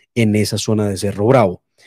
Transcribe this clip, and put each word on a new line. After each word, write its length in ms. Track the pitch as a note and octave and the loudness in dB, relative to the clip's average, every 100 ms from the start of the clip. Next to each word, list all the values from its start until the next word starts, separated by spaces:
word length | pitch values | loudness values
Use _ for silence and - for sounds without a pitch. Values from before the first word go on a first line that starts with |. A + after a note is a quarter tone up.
| _ | _
en 220 | - A2 G#2 | 0 2 2
esa 200 | G2+ G#2 | 0 -4
zona 320 | - G#2+ G#2 | -2 0 0
de 80 | F#2+ | -2
Cerro 300 | G2+ G2 G#2+ | -4 -2 2
Bravo. 360 | B2+ G2+ F2 _ _ | 2 2 -2 _ _